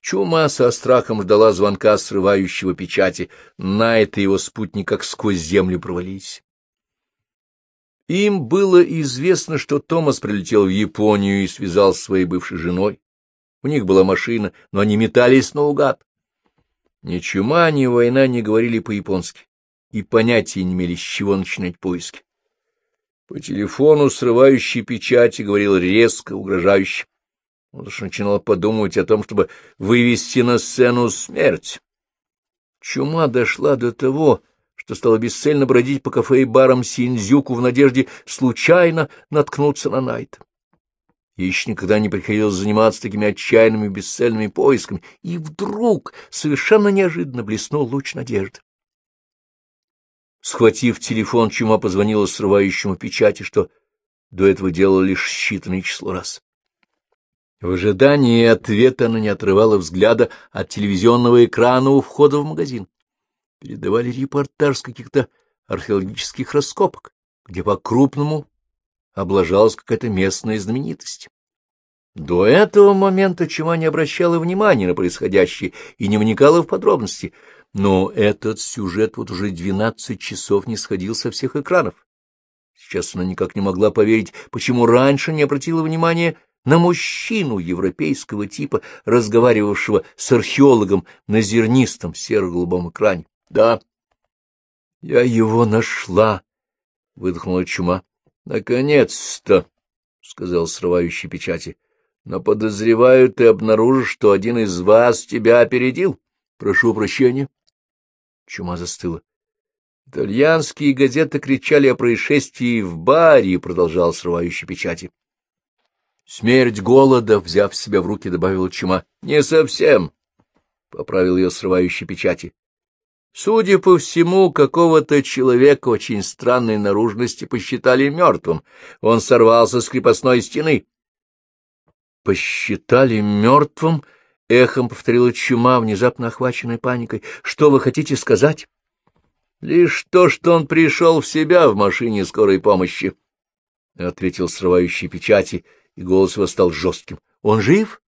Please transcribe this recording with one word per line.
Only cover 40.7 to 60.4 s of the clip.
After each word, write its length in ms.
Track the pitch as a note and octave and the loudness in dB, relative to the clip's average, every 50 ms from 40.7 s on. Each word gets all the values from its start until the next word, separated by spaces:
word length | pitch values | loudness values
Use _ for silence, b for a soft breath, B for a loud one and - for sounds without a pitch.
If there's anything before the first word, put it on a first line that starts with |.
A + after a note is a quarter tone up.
| _ _ _ _ _ _ _ _ _ _ _ _ _ | _ _ _ _ _ _ _ _ _ _ _ _ _
Ей 120 | - F#2 F#2 | -6 -6 -4
ещё 220 | F#2 - - - | -4 -6 -6 -8
никогда 280 | G#2+ - - F2+ G#2+ G#2 | -8 -8 -2 0 0 0
не 100 | G#2+ G#2 | 0 -2
приходилось 460 | F2 G2+ - - G#2+ G#2+ G#2+ G#2+ G2 | -4 -6 -6 -4 -2 0 0 -2 -2
заниматься 480 | F2+ G2 G#2 G#2 G#2+ A2 A2+ - - - | -2 -2 -2 2 2 2 2 2 -2 -10
такими 260 | A2+ G2 G#2 G#2+ G#2 | -10 -6 -2 -2 -2
отчаянными 600 | G2+ - - - - A2+ A2+ A2+ A2 G#2+ G#2+ G#2 | -4 -4 -4 2 4 6 6 6 4 0 -4 -6
бесцельными 580 | F#2+ G2+ F#2 - - - A#2+ B2 A2+ A2 G#2+ G#2 | -6 -8 -10 -12 -6 -2 -2 -2 -2 -2 -6 -6
поисками, 540 | - - G2 C3+ C#3 A2+ - - - F2+ b b b b b | -4 0 2 2 2 0 -2 -8 -12 -14 b b b b b
и 160 | F3 E3+ F3 | -10 -10 -10
вдруг 760 | D#3 D3+ D3+ - G3 G3+ G3+ G#3 A3+ A#3+ G#3+ D3 _ - B B B B | -12 -14 -10 -10 -8 -8 -6 -4 -2 -2 -2 -2 _ -14 B B B B
совершенно 580 | B - - D3+ D3 C3+ - - G#3+ A3 G3+ G3+ | B -8 -4 -4 -4 -4 0 2 2 2 4 2
неожиданно 560 | G3 G3 G3 F3+ D#3+ E3+ F3 C#3+ B2 B2 A2+ | 2 2 0 0 -2 -6 -10 -8 -8 -10 -8
блеснул 400 | G2+ G#3+ - - - - D3+ C#3+ | -6 -6 -8 -6 -6 -4 -4 -4
луч 300 | A#2 B2 C#3 C3+ - - | -4 -6 -8 -8 -8 -12
надежды. 460 | C3+ B2+ A#2+ A#2 G2+ F#2+ F#2+ _ - _ _ _ _ _ _ _ _ _ _ _ _ _ _ _ _ _ _ _ _ _ _ _ _ _ _ _ _ _ _ _ _ _ _ _ _ | -12 -10 -6 -4 -6 -6 -6 _ -20 _ _ _ _ _ _ _ _ _ _ _ _ _ _ _ _ _ _ _ _ _ _ _ _ _ _ _ _ _ _ _ _ _ _ _ _
Схватив 580 | _ - - - A#2+ A2 G#2+ - - A#2+ A2 - | _ -12 -2 4 4 4 4 2 -2 -2 -2 -2
телефон, 520 | - - A2+ A2 G#2+ - - A#2+ A2+ G#2+ | -6 -6 -4 -4 -4 0 0 0 0 0
Чума 280 | - - A#2 A2 A2 G#2 | -2 -4 0 0 0 0
позвонила 480 | - G#2+ F2+ F#2+ G2+ G#2+ A2 G#2+ G2+ | 0 -2 -2 0 0 0 0 0 0
срывающему 680 | F#2 - - - F#2+ G2 G2+ G2 G2 F2 - - G#2 F#2+ | -2 -2 -4 -2 2 2 2 2 0 -2 -4 -6 -8 -8
печати, 460 | E2+ - - - - A2+ G#2 G2+ - G2 | -8 -8 -10 -4 0 0 0 0 -2 -12
что 260 | - _ G#2+ F#2+ - _ _ _ _ _ _ _ _ _ _ _ _ | -4 _ -4 -4 -4 _ _ _ _ _ _ _ _ _ _ _ _
до 160 | - F2+ F#2+ | -4 2 2
этого 240 | G2 F#2+ F#2+ F#2+ F#2 | 2 2 2 -2 -4
делала 320 | E2+ E2 F#2+ G2 F#2+ F#2+ F#2+ | 0 2 2 4 4 2 2
лишь 260 | F#2+ F#2+ - - - | 0 -2 -4 -4 -8
считанное 540 | - - - - G#2+ F#2 - G2+ F#2 F#2+ F2+ | -8 -6 -6 -6 -6 -8 -8 -8 -8 -8 -6
число 300 | - - - F#2 G2 F#2 | -8 -12 -10 -10 -10 -10
раз. 300 | F#2 F2 - - - _ _ _ _ _ _ _ _ _ _ _ _ _ _ _ _ _ _ _ _ _ _ _ _ | -10 -10 -12 -16 -16 _ _ _ _ _ _ _ _ _ _ _ _ _ _ _ _ _ _ _ _ _ _ _ _
В 100 | - F2+ | -6 -6
ожидании 760 | F#2 F2 F2 G#2+ G2+ F#2+ C3+ C#3 C#3+ D3 C#3 A#2+ A#2 A#2 A#2 | -4 -2 0 -2 2 4 4 4 6 4 4 4 4 4 4
ответа 600 | A#2 A2+ - _ - A2 G2+ A#2+ B2+ B2+ - C3 | 4 4 2 _ -4 0 2 2 2 2 2 -2
она 120 | A2+ A2+ A2 | -2 -2 -2
не 100 | G#2+ G#2+ | -2 -4
отрывала 500 | G2+ F2+ - G2 F#2+ G2 A2 A2+ G#2+ G2+ | -4 -4 0 2 2 4 4 4 2 0
взгляда 520 | F2+ D#2 E2+ F#2 G2+ G#2+ A#2 A2+ B2 B B B | -2 -4 -2 2 2 2 4 2 2 B B B